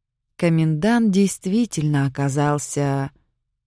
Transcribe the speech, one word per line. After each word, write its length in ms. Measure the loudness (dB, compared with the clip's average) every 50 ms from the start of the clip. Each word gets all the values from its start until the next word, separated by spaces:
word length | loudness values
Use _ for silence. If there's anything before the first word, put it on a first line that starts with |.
| _ _ _ _ _ _ _
Комендант 720 | -2 0 2 2 2 2 0 0 0 0 2 2 2 2 2
действительно 960 | 2 4 2 2 0 -4 -4 -2 0 0 0 -2 -2 -4 -2 0 0 0 0
оказался 1040 | -2 -2 -2 -4 -2 0 0 0 0 0 -2 -4 -6 -4 -2 -2 -2 -2 -2 -4 -6 -10 _ _ _ _ _ _ _ _ _ _